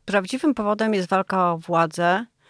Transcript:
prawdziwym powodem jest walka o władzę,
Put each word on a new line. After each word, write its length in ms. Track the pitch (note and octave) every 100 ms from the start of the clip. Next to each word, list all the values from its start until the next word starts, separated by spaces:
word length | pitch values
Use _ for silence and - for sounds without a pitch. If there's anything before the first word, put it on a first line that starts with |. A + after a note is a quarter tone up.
prawdziwym 500 | - G3 F#3 C4 D#4
powodem 400 | A#3 G#3 G#3+ A3
jest 140 | G3+ F3
walka 440 | F#3+ - F#3+ F3
o 60 | E3
władzę, 680 | E3+ E3 E3 F3 E3+ F#3+ A#3+ _